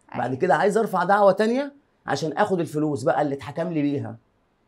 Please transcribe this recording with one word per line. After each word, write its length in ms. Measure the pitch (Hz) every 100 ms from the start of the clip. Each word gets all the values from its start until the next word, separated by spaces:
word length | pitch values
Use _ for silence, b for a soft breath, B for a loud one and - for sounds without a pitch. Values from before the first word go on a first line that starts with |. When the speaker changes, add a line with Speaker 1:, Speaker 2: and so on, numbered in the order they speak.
| - -
Speaker 1:
بعد 120 | 123
Speaker 2:
أيوة. 60 | 131
Speaker 1:
كده 140 | 180 156
عايز 220 | 190 202
أرفع 260 | 208 180
دعوة 280 | 180 202 202
تانية 420 | 190 220 247 285 - _ _ -
عشان 280 | 143 160
آخد 260 | - 208 185
الفلوس 440 | 151 147 151 139
بقى 180 | 156 147
اللي 140 | 147 139
اتحكم 320 | - 143 175
لي 140 | 160
بيها. 360 | 143 139 113 113 _ _ _ _